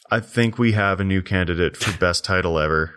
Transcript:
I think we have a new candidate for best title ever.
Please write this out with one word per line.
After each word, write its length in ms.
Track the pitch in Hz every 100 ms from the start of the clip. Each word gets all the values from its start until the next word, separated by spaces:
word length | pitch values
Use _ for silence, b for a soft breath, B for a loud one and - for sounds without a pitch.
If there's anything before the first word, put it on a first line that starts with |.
| -
I 100 | 117
think 360 | 110 - 117 107
we 160 | 117
have 280 | 107 101 95
a 40 |
new 160 | 98 95
candidate 560 | 90 95 90 85 85 -
for 220 | - 85
best 260 | 90 85
title 340 | - 92 90 82
ever. 340 | 78 80 78